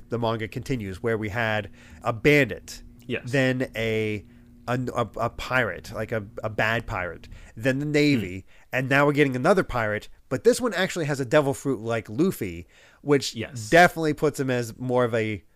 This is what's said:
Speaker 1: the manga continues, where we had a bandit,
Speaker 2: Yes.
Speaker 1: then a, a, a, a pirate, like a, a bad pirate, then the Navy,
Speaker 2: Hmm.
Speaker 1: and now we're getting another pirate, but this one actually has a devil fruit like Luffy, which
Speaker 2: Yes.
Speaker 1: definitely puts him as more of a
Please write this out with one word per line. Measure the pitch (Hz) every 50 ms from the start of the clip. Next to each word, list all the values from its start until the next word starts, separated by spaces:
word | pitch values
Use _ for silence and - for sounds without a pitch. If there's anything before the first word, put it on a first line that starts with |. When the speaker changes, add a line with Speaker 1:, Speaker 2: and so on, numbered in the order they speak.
| - -
Speaker 1:
the | 117 117
manga | 117 113 113 113 110
continues, | 101 - 127 117 - 139 120 104 95 95 87 -
where | 117 113 104
we | 110 104
had | 98 120 117 110 107 107 101 - - - - - - - -
a | 113 117
bandit, | 107 - 151 147 147 135 104 90 - - - - - - - - - - -
Speaker 2:
Yes. | 120 - - 127 120
Speaker 1:
then | 139 131 131 127 127 131 - -
a, | 110 113 113 110 110 110 107 107 101 - - - - - - - - - -
a, | 123 127 127 120 -
a, | 120 120 101 -
a | 113 113 117
pirate, | - - - - 123 127 120 101 85 - - - -
like | 104 110 - 120
a, | 110 98 98 - - -
a | 110
bad | 107 - 113 110 113 120 -
pirate, | - 113 95 90 87 80 80 - - - - - - -
then | 110 110 135 127 135
the | 147
Navy, | 151 147 147 147 147 139 113 101 90 90 95 - - - - - -
Speaker 2:
Hmm. | -
Speaker 1:
and | 127 135 123
now | 139 139 147
we're | 147 147
getting | 139 147 139 127
another | 127 127 170 208 185 156
pirate, | - - 123 113 107 104 107 - - - - - -
but | 135 123 -
this | 226 247 226
one | 247 240 185
actually | 170 190 - - 180 165
has | 143 147 131
a | 139
devil | 117 151 151 143 139 131
fruit | - - 143 131 104
like | 107 113 117 113 110 -
Luffy, | 107 120 170 190 - - 120 92 82 85 85 _ _ - - - - _
which | - 139 147 135 - - -
Speaker 2:
Yes. | 117 107 - - 120 107 107
Speaker 1:
definitely | 160 165 180 165 - 160 160 151 143
puts | - 160 147 - -
him | 135 131
as | 127 123 120 113 107 -
more | 123 127 123 123 123
of | 117 113
a | 113 110 107 107 95 - - _